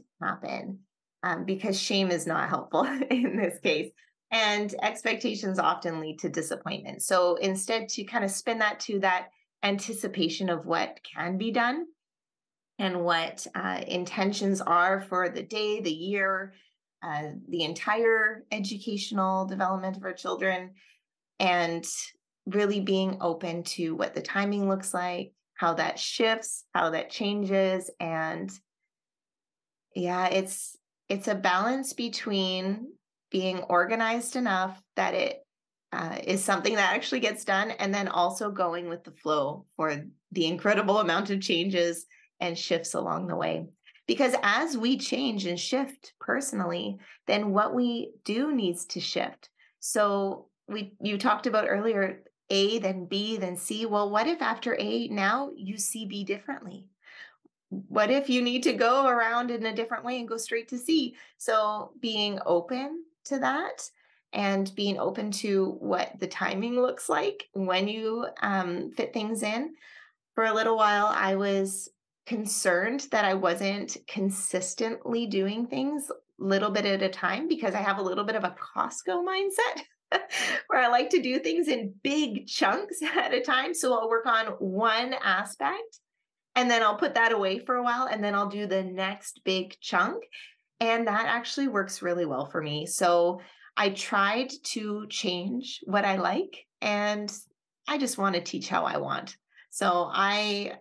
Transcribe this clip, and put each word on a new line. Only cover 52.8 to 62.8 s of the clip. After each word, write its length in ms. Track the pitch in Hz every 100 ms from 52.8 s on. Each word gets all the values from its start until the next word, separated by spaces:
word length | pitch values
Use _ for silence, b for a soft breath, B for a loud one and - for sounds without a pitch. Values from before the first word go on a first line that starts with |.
then 260 | 196 185 175
B, 300 | 196 214 220
then 200 | 185 180
C. 300 | - 214 226
Well, 240 | 208 202
what 160 | 208 262
if 160 | 330
after 340 | 233 226 240 -
A, 300 | 208 226 233
now 420 | 208 196 240 285 -
you 220 | 190 214
see 280 | - 226 208
B 180 | 202
differently? 640 | 190 202 - - 175 190 190 _ B B B B _ _ _
What 400 | 190 196 214 214
if 180 | 277 277
you 140 | 247
need 220 | 240 254
to 80 | 269
go 320 | 202 233 262 269
around 440 | 240 226 240 247
in 140 | 233
a 100 | 220
different 300 | 220 226 226
way 140 | 240 247
and 100 | 226
go 80 | 226
straight 320 | - 233 226
to 100 | 240
C? 380 | 285 320 247 B B B
So 540 | - 220 214 214 - -
being 400 | 233 214 208 196
open 600 | - 170 170 254